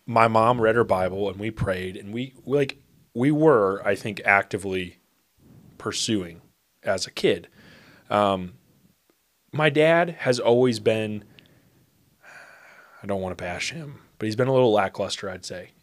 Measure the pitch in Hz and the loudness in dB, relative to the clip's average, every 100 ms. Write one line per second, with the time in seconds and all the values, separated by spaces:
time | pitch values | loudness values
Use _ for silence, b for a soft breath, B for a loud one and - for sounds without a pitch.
0 | - 117 113 110 113 123 110 113 104 92 | -2 4 4 6 4 4 2 2 2 0
1 | 92 95 101 95 110 110 98 92 92 92 | 0 -2 -6 -6 -10 -6 -4 -4 -6 -12
2 | 98 113 135 - - 139 135 - _ _ | -12 -10 -10 -12 -2 0 0 -4 _ _
3 | _ 117 135 151 160 123 98 98 101 98 | _ -2 0 4 6 6 4 0 -2 -2
4 | 113 98 110 98 - 101 98 92 87 - | -4 -6 2 2 2 -6 -4 -6 -6 -12
5 | _ _ _ _ _ - - - 113 - | _ _ _ _ _ -20 -20 -10 -8 -4
6 | - 107 87 85 _ _ _ _ - 95 | -2 -2 -2 -12 _ _ _ _ -4 -4
7 | - - 180 92 - b b b b b | -4 -2 -2 -2 -6 b b b b b
8 | _ 104 101 98 90 - _ _ _ _ | _ 2 2 0 -4 -14 _ _ _ _
9 | _ _ _ _ _ 139 156 143 156 165 | _ _ _ _ _ -2 0 4 4 2
10 | 175 165 135 123 107 120 127 110 110 110 | 0 -4 -2 0 2 4 2 2 0 0
11 | 107 107 - b b b b b b _ | -4 -8 -12 b b b b b b _
12 | _ _ B B B B B B B B | _ _ B B B B B B B B
13 | 98 98 92 87 90 87 - 147 147 - | -6 -6 -4 -8 -8 -8 -8 -10 -14 -18
14 | _ _ 107 110 127 131 123 104 95 - | _ _ -6 -2 2 4 4 4 2 -4
15 | 95 - 98 92 - 92 90 _ | -8 -8 -10 -12 -12 -14 -16 _